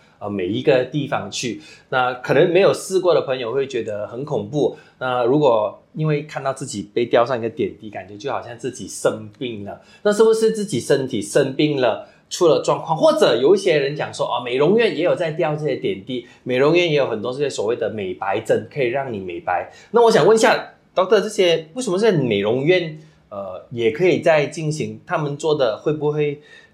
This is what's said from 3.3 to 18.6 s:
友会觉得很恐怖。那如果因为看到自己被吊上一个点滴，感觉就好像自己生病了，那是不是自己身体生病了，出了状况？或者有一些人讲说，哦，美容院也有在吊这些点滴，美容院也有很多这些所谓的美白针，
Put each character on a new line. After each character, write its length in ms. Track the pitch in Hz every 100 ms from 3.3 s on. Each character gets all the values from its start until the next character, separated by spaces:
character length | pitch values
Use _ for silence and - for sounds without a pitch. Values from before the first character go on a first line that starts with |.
| 131
友 160 | 113
会 140 | 131 135
觉 160 | 139
得 240 | 110 104 104
很 180 | 120
恐 240 | 151 127 101
怖。 280 | 143 117 - - _
那 240 | 131 127
如 160 | 117 147
果 360 | 143 113 104 - _
因 120 | - 156
为 160 | 147
看 200 | 151 151
到 100 | 135
自 120 | 131
己 240 | 131 104 -
被 100 | -
吊 220 | 120 123 123
上 100 | 123
一 60 |
个 80 | 113
点 260 | 110 101 -
滴， 100 | 110
感 160 | 104 95
觉 100 | 104
就 140 | 135
好 100 | 107
像 160 | 101 117
自 140 | 131
己 160 | 110 92
生 420 | - 135 110 107 -
病 280 | 123 107
了， 160 | 98 87 - -
那 100 | 208
是 100 | 208
不 100 | 220
是 200 | 220 220
自 120 | 214
己 140 | 202 120
身 280 | - 143 131
体 120 | 107
生 320 | - 151 135
病 260 | 131 151 139
了， 260 | 120 101 - _ _
出 160 | - 175
了 160 | 127
状 180 | - 143
况？ 160 | - 160
或 160 | 311
者 240 | 311 170 120
有 200 | 135 202
一 20 |
些 180 | 202 151
人 200 | 139 151
讲 180 | 110
说， 100 | -
哦， 160 | 143 120
美 140 | 127
容 220 | 127 151 220
院 200 | 226 143
也 60 |
有 140 | 170 175
在 160 | 165
吊 240 | 156 156 151
这 100 | 151
些 80 |
点 300 | 123 113 95
滴， 240 | 101 127 - -
美 120 | 127 127
容 160 | 143 170
院 120 | 175
也 80 | 147
有 120 | 123
很 120 | 110
多 120 | 113
这 80 | 131
些 100 | 139
所 160 | - 104
谓 80 |
的 160 | 117 110
美 240 | 107 95
白 240 | 90 95 101
针， 300 | 110 151